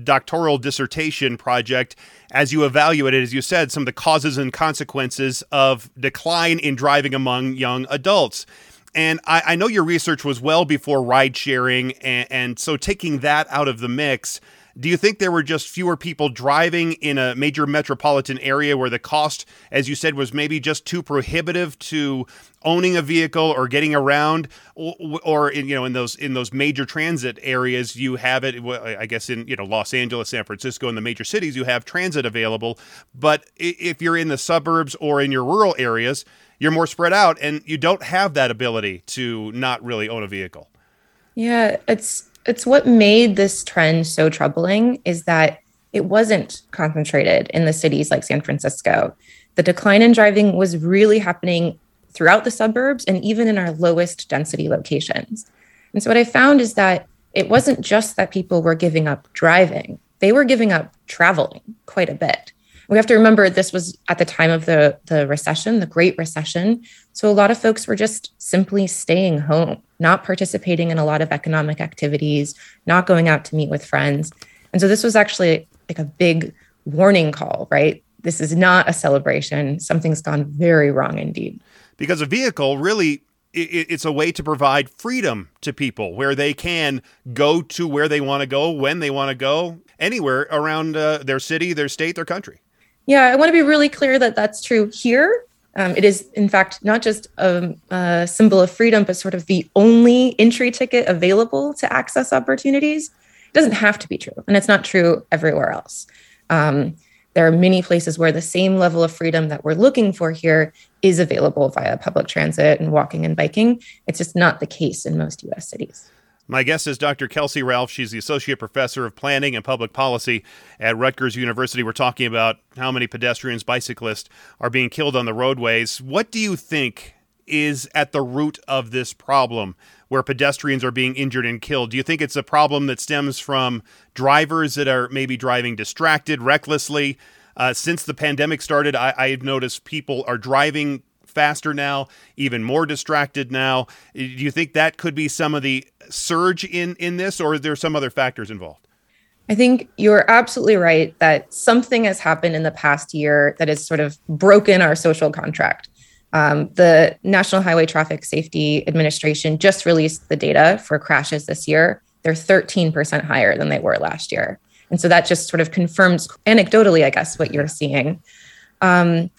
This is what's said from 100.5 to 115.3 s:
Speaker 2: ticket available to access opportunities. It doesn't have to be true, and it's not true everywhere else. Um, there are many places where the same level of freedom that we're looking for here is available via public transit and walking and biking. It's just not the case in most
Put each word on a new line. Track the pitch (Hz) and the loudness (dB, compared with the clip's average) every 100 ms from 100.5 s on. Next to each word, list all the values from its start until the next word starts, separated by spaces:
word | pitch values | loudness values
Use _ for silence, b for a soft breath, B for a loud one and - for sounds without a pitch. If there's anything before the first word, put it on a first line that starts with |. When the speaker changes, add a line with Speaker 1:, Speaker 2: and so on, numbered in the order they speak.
| 233 247 | 4 0
Speaker 2:
ticket | 240 262 240 - | -2 0 0 2
available | 170 180 196 233 277 285 | 2 2 4 2 -2 -4
to | 294 - | -4 -2
access | 262 240 - 254 | -2 -2 -4 0
opportunities. | 269 240 269 277 277 302 302 302 b b b b | 0 0 -2 0 0 0 -2 -8 b b b b
It | |
doesn't | 302 285 | 2 2
have | 208 208 208 | 2 0 0
to | - | -6
be | - | -10
true, | - - - | -10 -12 0
and | 202 | 2
it's | 190 | 4
not | 196 | 2
true | - 190 170 160 - | 2 2 4 2 -2
everywhere | 160 160 147 - | -2 0 0 -2
else. | - - - - b b b - | -4 -10 -18 -18 b b b -2
Um, | 165 151 143 143 - b b _ | 2 2 0 -2 -8 b b _
there | 165 165 | 4 4
are | |
many | 165 185 185 | 6 4 4
places | 180 175 165 160 | 2 0 0 0
where | 165 | 0
the | 160 | 0
same | 160 180 190 190 | -4 0 0 2
level | 175 165 | 2 2
of | 165 | 0
freedom | 165 165 160 156 | 0 -2 0 -2
that | 147 | -4
we're | 151 | -4
looking | 160 254 269 208 | 2 4 4 0
for | - 165 | 0 -4
here | 160 165 156 156 b b _ | -2 2 2 2 b b _
is | 190 175 | 2 4
available | 170 - 147 147 135 | 2 2 0 2 0
via | - - - | 0 -4 -4
public | - - - | -2 -2 -2
transit | 165 156 160 151 143 | -2 -2 2 2 2
and | 156 | 2
walking | 151 143 160 | 0 0 -4
and | 160 | -2
biking. | 160 156 208 226 240 B B - | -2 -2 2 2 0 B B -10
It's | - | -8
just | 165 175 | -6 0
not | 175 - | 0 0
the | - | -8
case | - 160 - - | -6 -6 -4 -6
in | 156 | -4
most | 156 | -4